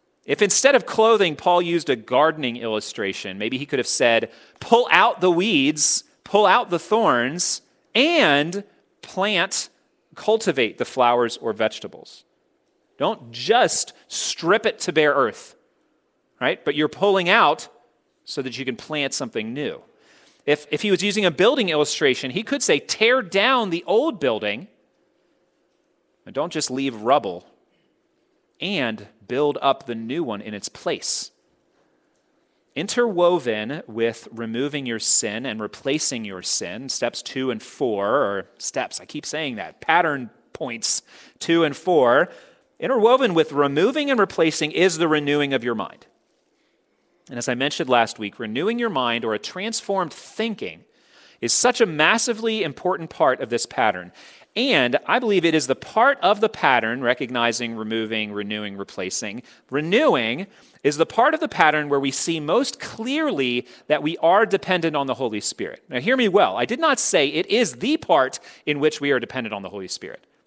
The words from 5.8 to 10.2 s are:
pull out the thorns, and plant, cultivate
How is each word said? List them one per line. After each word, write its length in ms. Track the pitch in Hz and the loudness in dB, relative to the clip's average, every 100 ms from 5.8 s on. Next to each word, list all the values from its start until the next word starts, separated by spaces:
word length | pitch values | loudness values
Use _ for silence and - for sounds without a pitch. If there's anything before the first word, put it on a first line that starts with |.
| - - - _ | 0 0 -4 _
pull 220 | - 202 202 | 0 4 6
out 220 | 220 220 | 4 2
the 120 | 180 | -4
thorns, 800 | - 220 190 123 123 170 - - - _ _ | 0 2 4 2 0 -2 -4 -4 -8 _ _
and 680 | 214 302 339 180 143 156 196 202 _ _ _ | 0 2 4 4 4 0 -6 -10 _ _ _
plant, 640 | - 185 202 190 190 - - _ _ _ _ | -10 -4 -2 0 -2 -4 -8 _ _ _ _
cultivate 640 | - | -6